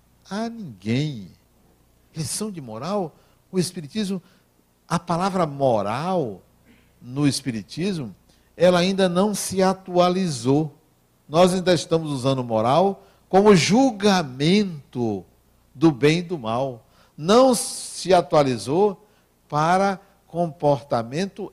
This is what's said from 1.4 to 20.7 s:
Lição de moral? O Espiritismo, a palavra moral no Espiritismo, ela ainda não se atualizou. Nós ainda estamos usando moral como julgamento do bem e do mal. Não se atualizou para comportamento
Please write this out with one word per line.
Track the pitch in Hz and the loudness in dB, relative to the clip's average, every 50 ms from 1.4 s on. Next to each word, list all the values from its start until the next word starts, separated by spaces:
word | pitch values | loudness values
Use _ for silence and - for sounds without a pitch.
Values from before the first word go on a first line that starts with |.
| _ _ _ _ _ _ _ _ _ _ _ _ _ _ - | _ _ _ _ _ _ _ _ _ _ _ _ _ _ -12
Lição | 156 156 - - - 208 220 | -10 -8 -8 -8 -8 -8 -8
de | 190 165 | -10 -10
moral? | 135 117 107 110 131 175 208 208 180 143 - _ _ _ _ _ _ _ | -12 -12 -12 -10 -8 -4 -4 -4 -4 -6 -8 _ _ _ _ _ _ _
O | - 185 | -2 -2
Espiritismo, | 170 - - 190 151 135 - 220 214 185 196 175 - _ _ _ _ _ _ _ _ _ _ _ _ - | -2 -2 -4 -10 -12 -8 -6 -4 -4 -4 -4 -6 -8 _ _ _ _ _ _ _ _ _ _ _ _ -4
a | 170 170 | -4 -4
palavra | - - 170 165 185 196 185 190 170 147 | -2 -2 -4 -2 -2 -2 0 0 -2 -2
moral | 139 139 139 131 113 104 98 101 113 131 160 185 190 180 143 113 98 87 _ _ _ _ _ _ _ _ _ _ _ _ | -2 0 2 2 2 2 0 -2 -4 -4 -4 -4 -2 -2 -2 -4 -6 -12 _ _ _ _ _ _ _ _ _ _ _ _
no | - 120 123 143 147 139 | -18 -10 -4 -2 0 0
Espiritismo, | - - - 135 113 110 92 - - 147 175 208 190 160 131 104 90 - _ _ _ _ _ _ _ | 0 -2 -4 -6 -8 -8 -8 -10 -8 -6 -4 -4 -4 -6 -8 -10 -12 -16 _ _ _ _ _ _ _
ela | - 165 180 180 170 | 2 2 4 4 4
ainda | 175 190 196 190 190 185 | 2 0 0 0 0 0
não | 170 180 196 214 202 | 2 0 0 0 -2
se | - - - 190 190 185 | -4 -6 -4 -2 0 2
atualizou. | 190 190 190 - - 180 175 175 180 180 190 190 170 143 120 110 127 139 147 160 143 - _ _ _ _ _ _ _ _ _ _ - | 2 0 -2 -6 -4 0 2 2 2 2 0 -2 -2 -4 -4 0 0 2 2 0 -2 -6 _ _ _ _ _ _ _ _ _ _ -2
Nós | 147 165 185 180 180 | 2 4 4 4 4
ainda | 190 175 185 180 | 2 0 2 2
estamos | 151 - - 165 165 160 151 | 0 0 0 -2 -2 -2 -2
usando | 143 127 120 135 135 131 123 | -6 -4 -2 -2 -2 -2 -2
moral | 117 113 110 107 120 139 165 190 196 190 - - _ _ _ _ _ | -2 0 0 2 2 4 4 2 2 0 -4 -10 _ _ _ _ _
como | - 190 202 214 202 | 4 6 8 8 8
julgamento | 165 127 117 190 254 269 262 214 196 202 208 190 185 160 135 123 131 143 165 190 214 208 185 165 143 - _ - 131 120 110 104 92 85 _ _ _ _ _ _ _ _ _ - | 8 6 4 4 4 4 2 2 0 0 2 2 2 0 -4 -4 -2 0 2 2 2 2 0 -4 -12 -16 _ -6 -4 -4 -2 -4 -4 -8 _ _ _ _ _ _ _ _ _ -4
do | 135 151 165 | 2 2 2
bem | 143 110 131 151 160 175 | 2 4 2 2 2 2
e | |
do | 180 170 180 151 | -2 -6 -8 -8
mal. | 113 110 113 123 139 135 120 117 - _ _ _ _ _ _ - | -6 -4 -4 -4 -4 -6 -8 -10 -16 _ _ _ _ _ _ -6
Não | 147 175 214 247 269 262 247 | 0 2 4 6 6 6 4
se | - - - - - - - - - - 170 190 | 2 -2 -6 -10 -12 -14 -14 -12 -8 0 2 2
atualizou | 175 170 - 170 151 143 135 123 110 98 123 143 180 208 208 185 - _ _ _ _ _ _ _ _ _ - | 2 4 4 4 2 4 2 0 -4 -4 -4 0 0 0 0 -2 -4 _ _ _ _ _ _ _ _ _ -6
para | 151 147 156 165 180 190 196 196 190 185 - _ _ _ _ _ | -4 -2 0 2 2 2 2 0 -2 -4 -10 _ _ _ _ _
comportamento | - 165 175 165 143 - 151 147 | -6 -4 -4 -4 -4 -2 0 0